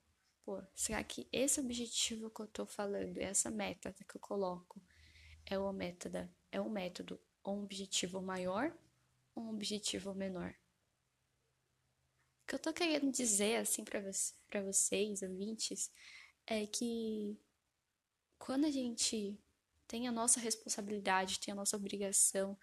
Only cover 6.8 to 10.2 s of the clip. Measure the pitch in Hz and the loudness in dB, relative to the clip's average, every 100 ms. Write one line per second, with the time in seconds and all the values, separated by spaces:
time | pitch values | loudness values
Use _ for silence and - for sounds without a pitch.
6.8 | 180 180 180 - _ _ 196 202 202 196 | -2 -4 -8 -10 _ _ -4 -4 -4 -6
7.8 | 196 - 185 190 185 185 180 196 311 339 | -2 0 0 -2 -4 -2 0 0 -2 -4
8.8 | - _ _ _ _ 240 226 214 202 208 | -16 _ _ _ _ -10 -6 -4 -2 -2
9.8 | - 196 196 190 | -2 -2 -4 -4